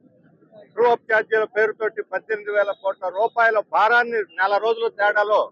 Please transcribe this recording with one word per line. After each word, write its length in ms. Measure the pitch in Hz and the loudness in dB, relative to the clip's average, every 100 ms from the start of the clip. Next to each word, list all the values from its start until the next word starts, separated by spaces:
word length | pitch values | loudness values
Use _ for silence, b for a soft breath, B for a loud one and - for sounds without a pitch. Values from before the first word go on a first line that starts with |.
| _ _ _ _ _ - - - | _ _ _ _ _ -20 -10 0
ట్రూ 140 | 240 | 2
అప్ 220 | 233 - | 2 0
ఛార్జీల 300 | 220 214 220 | -2 0 -2
పేరుతోటి 580 | 214 208 220 214 220 214 | -2 0 -2 -2 -6 -6
పద్దెనిమిది 500 | - 185 - 214 208 208 | -8 -8 -6 -10 -4 -2
వేల 140 | 202 | -2
కోట్ల 360 | 185 190 196 185 | -2 -6 -6 -6
రూపాయల 520 | 180 226 240 226 220 | -2 -2 0 0 0
భారాన్ని 600 | - 165 214 240 233 233 | 0 2 4 2 0 -4
నెల 380 | 190 165 190 202 | -6 -2 0 0
రోజుల 300 | 220 226 233 | 0 -2 -4
తేడాలో 640 | - 202 208 208 202 117 | -2 0 2 2 2 0